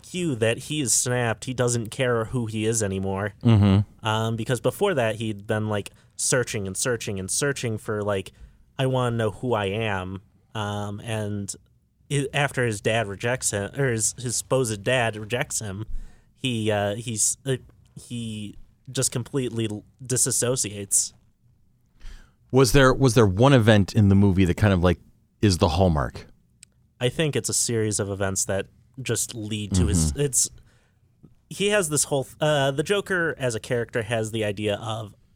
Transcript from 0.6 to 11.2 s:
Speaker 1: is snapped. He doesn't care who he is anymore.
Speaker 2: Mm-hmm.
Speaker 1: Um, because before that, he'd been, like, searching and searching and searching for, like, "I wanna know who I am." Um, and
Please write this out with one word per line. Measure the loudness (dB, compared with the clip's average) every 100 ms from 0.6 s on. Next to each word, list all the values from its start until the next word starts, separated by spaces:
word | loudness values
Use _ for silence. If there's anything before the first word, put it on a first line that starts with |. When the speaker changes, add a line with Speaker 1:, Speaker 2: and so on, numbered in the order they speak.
| -4 -4
Speaker 1:
is | 0
snapped. | 0 0 0 0 -2
He | -6
doesn't | -2 0 0 -4
care | -2 0 0 -2
who | -4 -4
he | -2
is | -2 0
anymore. | -2 -2 -4 -4 -4 0
Speaker 2:
Mm-hmm. | 4 6 8 6 2 -4 -2
Speaker 1:
Um, | 0 0 -4
because | -4 -2
before | -2 0 0
that, | 2 0 -2
he'd | -6 -6 -4
been, | -2 -2
like, | -4 -6 -16 _ -6
searching | -2 0 -2 -6 -8
and | -6
searching | -4 -4 -4 -8
and | -6
searching | -4 -4 -4 -4 -6
for, | -6 -4
like, | -2 -2 -4 -16 -20 _ _ -4
"I | -2
wanna | 0 -2 0
know | -2
who | -4 -2
I | 0 0
am." | -2 -2 -4 -6 -10 _ _ _
Um, | -8 -6 -6 -8 -10
and | -8 -6